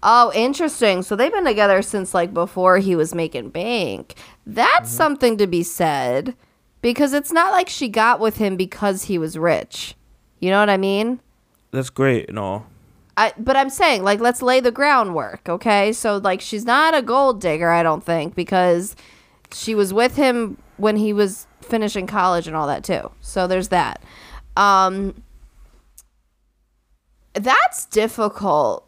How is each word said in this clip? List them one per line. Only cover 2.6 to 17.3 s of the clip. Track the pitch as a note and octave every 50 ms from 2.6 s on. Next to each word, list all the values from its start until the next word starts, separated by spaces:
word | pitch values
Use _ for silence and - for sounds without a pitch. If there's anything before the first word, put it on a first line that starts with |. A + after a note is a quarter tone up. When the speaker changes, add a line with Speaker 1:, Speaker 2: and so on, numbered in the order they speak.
| F#3 F#3 F#3 F#3+
Speaker 1:
he | G3 G3 F#3 E3
was | D#3 E3 -
making | E3+ E3 D#3 - C3 A#2 A#2+
bank. | - E3 F3+ A3 B3 A#3 F#3 C#3 G2 F#2+ - _ - - - - - _ _
That's | - G#3+ - A#3+ A4 C#5 F5 - -
Speaker 2:
Mm-hmm. | - -
Speaker 1:
something | E4 D#4 C#4+ C#4 - A#3+ A3+ G#3
to | G#3 F#3+
be | F3 E3+ E3+
said, | E3+ - - F3 D#3+ D3 C#3 C3 B2 B2 C3 D#3+ C4 B3 _ _ _ _ _ _ _ _ _
because | - A#3+ A#3+ A#3+ D4 C#4+ C4
it's | D4 C#4+ -
not | E4+ E4 E4+ G4 -
like | F#4 F#4 F#4
she | - - D4+ A#3+
got | G3 A3 G#3+ A3+ B3 F#3+
with | - - G#3+ -
him | A3 G3+ F#3+ F3+
because | F#3+ F#3 - - - G3+ G3 F#3+ -
he | - G3+ F3
was | D#3+ D#3+ D#3 D#3
rich. | D#3+ F3 D#3 - - - - - - - - _ _ _ _ _ _ _ _ _
You | - F#3
know | F#3+ G3+
what | G#3+ G#3
I | G3+ F#3+
mean? | F#3+ G3 G3 G3 G#3+ A#3 B3+ A#3+ _ _ _ _ _ _ _ _ _ _
Speaker 2:
That's | - C3 C3 B2
great | _ - C3+ C3+ B2+ A2+ - -
and | - G#2+
all. | G2+ G2 F#2+ G#2 A#2 - - _ _ _ _ _ _ _ _
Speaker 1:
I, | - G3+ - - -
but | A3 B3 C4 C4+
I'm | C#4 C4+
saying, | C4+ - G4 E4 C#4 G#3 F#3
like, | G3 G3+ G3+
let's | A3+ A#3+ B3 -
lay | C4 B3 B3+ C4
the | B3+ B3
groundwork, | A3+ A#3 C#4 D4 D4 C4 A3+ G3 F3 D#3 C3 G#2 - - _ -
okay? | E3+ F3+ - A#3 G#3 G3+ G3 G#3
So, | A3 - - A#3 G#3 G3+
like, | F#3+ G3 F#3 G3
she's | - - - G#3+ A3
not | A#3+ A#3+ C4+ D#4 D#4+ D#4+
a | D4+
gold | B3+ G#3 A#3 C4+ C#4 C4+